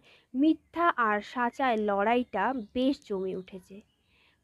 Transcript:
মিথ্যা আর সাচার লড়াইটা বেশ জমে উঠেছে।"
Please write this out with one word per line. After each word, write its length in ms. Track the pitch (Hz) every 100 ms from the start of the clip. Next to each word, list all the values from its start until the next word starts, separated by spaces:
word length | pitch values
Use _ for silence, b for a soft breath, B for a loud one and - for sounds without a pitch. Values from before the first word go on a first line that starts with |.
| b b b 254
মিথ্যা 580 | 302 320 _ 330 339 -
আর 240 | 226 208
সাচার 580 | 208 - 240 - 269 220
লড়াইটা 720 | 208 196 202 240 247 202 208 269 208
বেশ 260 | 247 262 277 -
জমে 300 | 196 190 185
উঠেছে।" 460 | 185 190 185 196 - _ _ _ _ _